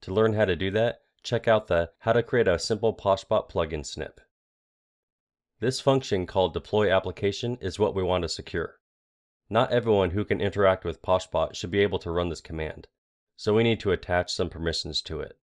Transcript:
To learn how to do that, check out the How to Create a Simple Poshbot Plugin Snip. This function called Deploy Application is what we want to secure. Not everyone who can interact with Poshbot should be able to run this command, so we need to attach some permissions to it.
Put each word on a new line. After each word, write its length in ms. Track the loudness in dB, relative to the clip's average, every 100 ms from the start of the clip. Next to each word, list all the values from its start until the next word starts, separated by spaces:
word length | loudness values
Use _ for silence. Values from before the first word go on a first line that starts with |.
To 100 | -2
learn 220 | 2 2
how 100 | 4
to 100 | 2
do 160 | 2 0
that, 280 | 0 0 -2 _ _
check 260 | -6 -4 2
out 180 | 2 4
the 240 | 0 0 _
How 120 | 0
to 100 | 0
Create 240 | 2 2 4
a 120 | 2
Simple 360 | 0 0 0
Poshbot 560 | 0 0 0 2 -2 0
Plugin 360 | -4 -2 -4 -8
Snip. 340 | -10 -10 -12 _ _ _ _ _ _ _ _ _ _ _ _ _ _
This 200 | -4 -2
function 460 | 2 0 0 -4 -2
called 260 | 0 0
Deploy 420 | 0 -2 0 4
Application 640 | 2 0 -4 -4 -2 -6 -6
is 160 | -8 -2
what 160 | 0
we 80 | 0
want 180 | 0 0
to 80 | -2
secure. 520 | -8 -8 -6 -6 -10 _ _ _ _ _ _ _
Not 240 | 0 2
everyone 380 | 0 4 4 4
who 120 | 0
can 180 | -2 0
interact 420 | -2 4 4 4
with 160 | -2 -8
Poshbot 560 | 0 0 0 -2 -2 -4
should 140 | -4
be 100 | 2
able 180 | 2 0
to 100 | -4
run 180 | -2 -2
this 140 | -4
command, 440 | -10 -8 -8 -10 -18 _ _ _ _ _
so 180 | 0
we 80 | 2
need 180 | 4 2
to 120 | 0
attach 380 | -2 0 -2 -2
some 200 | -4 -4
permissions 500 | -4 -4 -4 -6 -8
to 180 | -6 -8
it. 180 | -10 -12